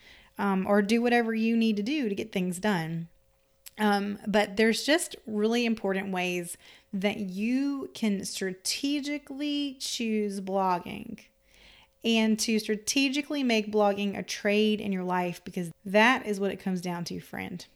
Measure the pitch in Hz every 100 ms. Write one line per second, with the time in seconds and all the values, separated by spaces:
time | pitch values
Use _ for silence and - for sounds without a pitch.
0 | - - - - 202 190 185 208 202 233
1 | 240 240 226 220 226 233 226 208 208 311
2 | 233 202 220 196 180 175 214 185 160 165
3 | 165 _ _ _ _ _ - - 214 202
4 | 202 202 220 202 202 190 220 220 - 320
5 | - - - 208 220 240 233 220 196 190
6 | 190 185 180 180 175 - - - _ 196
7 | 202 - 196 185 220 254 277 277 - -
8 | 220 196 185 - 190 185 - - 277 294
9 | 277 294 294 269 294 285 285 262 - -
10 | 226 214 208 196 190 196 190 180 - -
11 | - - - _ _ _ - - _ _
12 | 226 226 220 214 - 220 214 214 - 277
13 | 269 277 285 294 254 220 214 214 208 202
14 | 202 196 190 - 208 208 214 214 208 190
15 | 180 180 180 175 - 185 170 - 196 208
16 | 226 262 - 202 202 185 196 185 180 175
17 | 180 180 - - 95 180 -